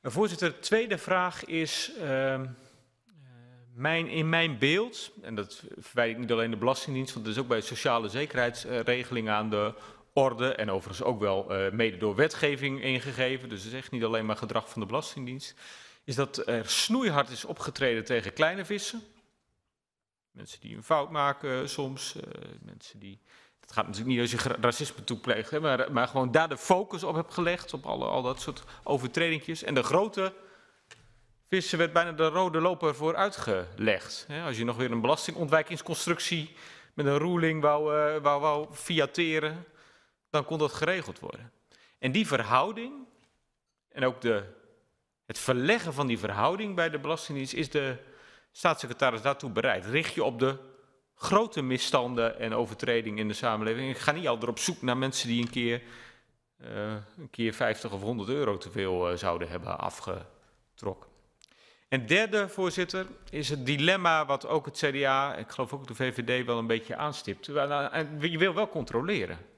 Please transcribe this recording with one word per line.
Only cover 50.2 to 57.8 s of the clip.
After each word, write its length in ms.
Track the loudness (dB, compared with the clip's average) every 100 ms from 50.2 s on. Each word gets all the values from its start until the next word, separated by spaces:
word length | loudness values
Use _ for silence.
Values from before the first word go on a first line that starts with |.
op 140 | 0 2
de 180 | 0 0 -10 -20 _ _ _
grote 480 | _ 4 4 4 -2
misstanden 760 | 0 0 2 2 0 0 0 0
en 160 | -2
overtredingen 640 | 0 -2 -2 0 0 0 -2
in 100 | -2
de 60 |
samenleving. 560 | 0 0 0 0 -2 -4
Ik 80 | -2
ga 140 | 0
niet 140 | 0 0
al 120 | 0 -2
op 120 | -2
zoek 240 | -2 -2
naar 140 | 0 0
mensen 320 | 0 -2 0
die 140 | 0
een 80 | 0
keer, 320 | 0 -2 -2 -6 -20 -20 -20 _ _ _ _
eh, 380 | -12 -8 -6 -8 -12 -18
een 120 | -18
keer 220 | -2 -2
vijftig 400 | 0 -2 -2